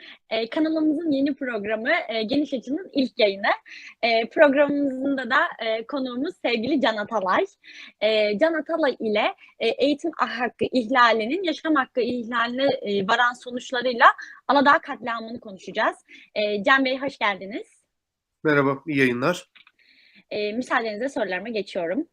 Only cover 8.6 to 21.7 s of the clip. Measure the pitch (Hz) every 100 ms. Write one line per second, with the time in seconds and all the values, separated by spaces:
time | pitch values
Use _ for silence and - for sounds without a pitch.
8.6 | 294 330 285 - 220 208 311 - - -
9.6 | 226 - 277 294 339 - 240 233 240 -
10.6 | - 254 214 262 233 220 214 349 349 -
11.6 | 320 285 254 254 233 247 220 240 233 247
12.6 | 277 - 202 202 190 240 247 247 247 247
13.6 | - 247 254 233 320 - - - - 277
14.6 | 277 320 - 247 233 233 226 247 214 185
15.6 | 196 202 277 330 _ - - - 208 208
16.6 | 254 269 262 262 277 - 214 185 190 277
17.6 | - _ _ _ _ _ _ _ 156 147
18.6 | 139 135 160 139 131 120 147 180 - _
19.6 | _ _ _ _ _ 196 - 214 208 220
20.6 | 247 269 226 208 269 285 196 180 220 214
21.6 | 190